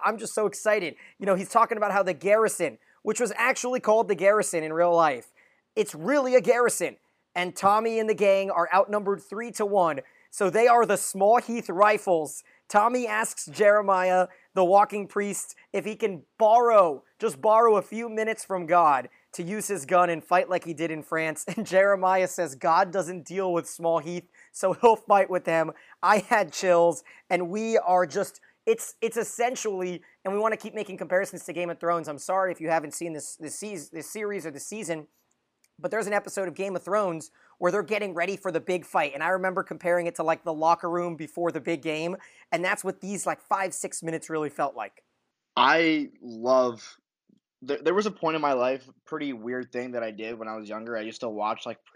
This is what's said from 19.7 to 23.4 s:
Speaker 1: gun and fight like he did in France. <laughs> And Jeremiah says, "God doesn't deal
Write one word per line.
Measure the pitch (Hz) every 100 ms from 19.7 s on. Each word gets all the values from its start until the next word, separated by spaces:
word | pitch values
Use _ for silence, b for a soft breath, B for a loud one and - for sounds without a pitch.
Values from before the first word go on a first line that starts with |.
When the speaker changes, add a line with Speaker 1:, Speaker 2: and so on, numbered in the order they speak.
| 196
Speaker 1:
gun | 139 180 175
and | 160
fight | - 180 180
like | 180
he | 170
did | 151 160
in | 156
France. | 147 160 160 156 -
<laughs> | 180
And | 208
Jeremiah | 185 196 196 185 190 180
says, | - 165
"God | 135 175 165 196
doesn't | 180 160 185
deal | - 180